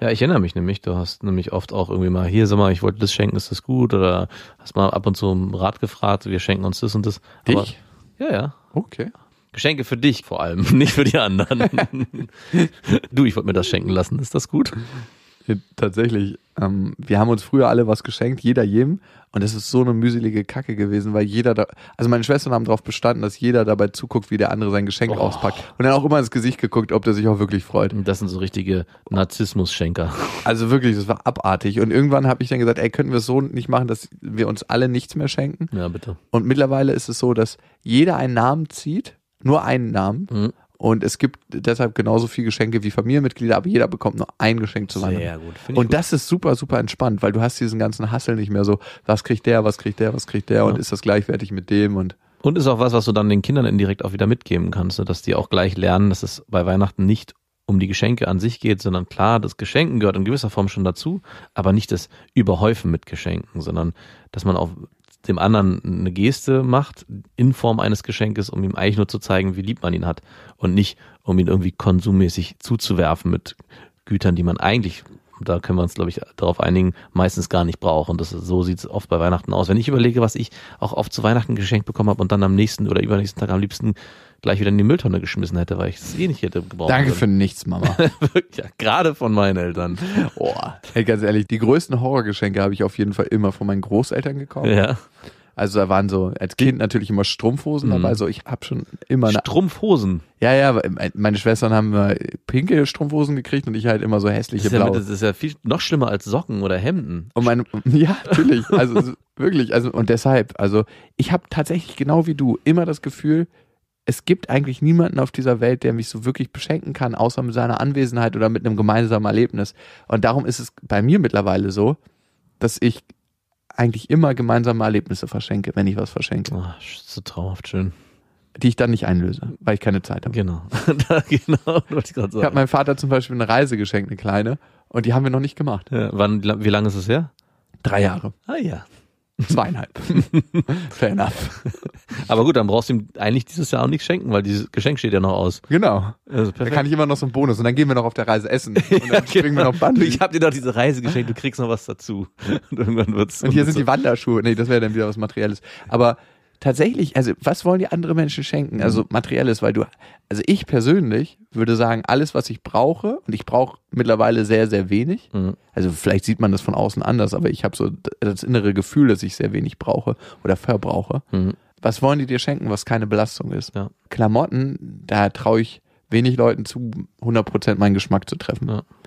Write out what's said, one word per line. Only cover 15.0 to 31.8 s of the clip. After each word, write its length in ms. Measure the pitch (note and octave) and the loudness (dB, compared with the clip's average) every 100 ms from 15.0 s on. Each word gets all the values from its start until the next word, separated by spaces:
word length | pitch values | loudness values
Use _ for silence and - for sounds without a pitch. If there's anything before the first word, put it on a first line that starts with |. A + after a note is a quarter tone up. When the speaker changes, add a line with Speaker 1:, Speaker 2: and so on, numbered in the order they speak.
| A#2 _ _ _ - | -18 _ _ _ -4
Speaker 2:
Ja, 80 | G#3 - - | -4 -6 -2
tatsächlich. 640 | G#2+ F#2+ A#2 A2 G2 - _ - | -2 0 0 0 -2 -6 _ -4
Ähm, 320 | G2 G2 F#2+ - | -2 0 -4 -6
wir 180 | - G2+ | 0 2
haben 120 | A2 | 4
uns 120 | A2+ | 2
früher 260 | - C#3 B2 | 2 4 4
alle 200 | A#2 A2+ | 4 2
was 160 | G#2+ | 0
geschenkt, 380 | - - A#2+ C3 | -2 -4 -4 -2
jeder 200 | A#2+ B2 | 0 2
jedem. 380 | G#2+ G#2 C3 F#3 - - _ | 2 2 2 0 -6 -20 _
Und 120 | - | -4
das 120 | G#2 A2 | -2 -4
ist 160 | G#2 | -2
so 100 | B2+ | 0
eine 120 | B2+ | 2
mühselige 500 | A#2 A#2 A#2+ A2+ G#2+ | 2 2 0 -2 -2
Kacke 320 | G2+ - C3 G#2 | -4 -8 -6 -4
gewesen, 380 | G2+ G#2 G2+ | 0 0 0
weil 100 | G#2+ G#2 | 0 0
jeder 280 | G#2+ A#2+ A2 | 0 2 2
da, 100 | G#2 - - - | 0 -4 -16 -2
also 120 | A#2+ | 2
meine 120 | A#2+ | 2
Schwestern 300 | A2+ C#3+ C#3 | 2 0 0
haben 100 | A#2+ A2+ | 0 0
drauf 180 | A2 | -2
bestanden, 400 | - A2+ A#2+ A#2 | -2 -2 0 0
dass 160 | G#2 - | -4 -2
jeder 260 | B2 A#2+ G#2+ | 2 2 4
dabei 220 | G#2 G#2 | 2 0
zuguckt, 420 | - A#2 A#2 G2+ | -2 -4 -4 -2
wie 80 | G#2+ | 0
der 140 | G2+ | 0
andere 180 | G#2+ G#2 | 0 0
sein 140 | G2+ G2+ | 0 -2
Geschenk 280 | G2 A#2 A2 | -2 -2 0
Speaker 1:
Oh. 40 | |
Speaker 2:
auspackt. 380 | G#2+ - - - - - | -2 0 -4 -4 -8 0
Und 60 | B2+ | 2
dann 80 | |
auch 120 | C3+ C#3+ | 4 4
immer 140 | D3+ | 2
ins 100 | A#2 | 2
Gesicht 300 | C3 A#2 C3 | -2 -2 -2
geguckt, 320 | A2+ - G#2+ | -2 0 0
ob 140 | A2 G2+ | 0 2
der 80 | |
sich 140 | G#2 G#2+ | 2 4
auch 120 | G#2 | 2
wirklich 240 | G2+ G2+ | 2 0
freut. 300 | - G2+ G2+ G#2+ F#2+ | -2 0 0 0 -2
Speaker 1:
Das 140 | F#2+ | -2
sind 80 | G2+ | -4
so 100 | F#2 | -4
richtige 480 | F#2 G2 F#2 F#2 F2 _ - | -6 -4 -2 -2 -4 _ -4
Narzissmus-Schenker. 1040 | F#2+ F#2 - G#2 - F#2 - E2+ F2 E2 - - - | -2 0 -2 -4 -2 -2 -2 -4 -2 -4 -4 -8 -4
Speaker 2:
Also 260 | - A2+ A2+ | -2 0 2
wirklich, 260 | C3+ B2 G#2 | 2 2 0
das 120 | G2+ | 0
war 140 | A2 - | -2 -2
abartig. 540 | B2+ - F#2+ G2+ G#2 | -2 0 0 0 0